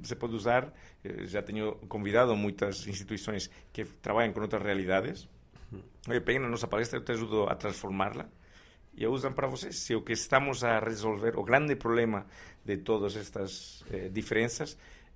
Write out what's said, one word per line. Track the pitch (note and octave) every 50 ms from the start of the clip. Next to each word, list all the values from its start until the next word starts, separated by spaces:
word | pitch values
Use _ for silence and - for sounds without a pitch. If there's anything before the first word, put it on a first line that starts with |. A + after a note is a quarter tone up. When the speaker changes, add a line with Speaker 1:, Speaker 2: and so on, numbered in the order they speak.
Speaker 1:
se | - - -
pode | - A#2+ A#2 A#2
usar, | G#2+ G2+ A#2+ A#2+ B2+ C3+ D3+ - - - - - _ -
eh, | G2+ - - F#2+ F#2
ya | F#2+ G#2 G2
teño | - G#2 G#2+ G#2+ G#2+ - - -
convidado | - - G#2 G2+ G2+ G#2 A#2+ B2+ A#2+ A#2+
moitas | G#2 G#2 G2+ F#2+ - G#2 G2+ F#2+ - - G2+
institucións | G2 F#2 G2 G#2+ G#2+ F#2+ - A2 G#2 F#2+ - - - - - -
que | - A2 G2+
traballan | - - - - G2+ G#2 A#2 A#2 G#2+ -
con | G#2+
outras | G#2+ G2+ A2+ G2+ F#2+
realidades. | G#2 G2 G2 F#2 F#2 F#2+ G2 - - - - - - - - - - - - - -
Speaker 2:
Ujú. | G#2+ F#2 - - - - - A#2
Speaker 1:
"Oye, | B2 A#2+ -
peguen | - B2+ C3+ C3
a | A#2+
nosa | A#2 A2+ A#2
palestra, | - G2+ A2 A#2+ A#2 C3
eu | B2 A2+
te | - A#2+
ajudo | A2+ A#2 G#2 A2 G#2+ G#2
a | - - -
transformarla", | - G#2 F#2 - G#2+ G2 G2 G2 F#2+ - - C#2 D2+ D2+ - - - - - - - - - - - - -
e | - A2
a | A2+ C3
usan | B2+ C#3 C3+ C3
para | - C3+
vocês. | C3 C3 A2+ G2 - -
Se | - - - A#2
o | G#2+
que | - - A2+
estamos | - - - C3+ C3 C#3+ C3+ B2 A#2+ B2
a | A#2 A2+ G#2+
resolver, | A2 A2+ A2+ G#2 G#2+ A2 G#2+ G2 A2 A#2 A2+
o | A2 F#2+
grande | A2+ B2 C#3+ D3+ D3 C3+
problema | C#3 - A#2 A#2 A#2+ A#2 A2+ G#2+ G2 - - - - - - - - -
de | G#2 G2+ -
todas | - A#2 A2 G#2 G2+ G2 G2+
estas, | G#2+ G2 - - G#2 G2 F#2+ - - - - - - - - -
eh, | F#2 F#2 F#2
diferenzas, | F#2+ A2 G#2+ - G#2+ A2 A#2 A#2 - - D3+ - - - - - - - - - -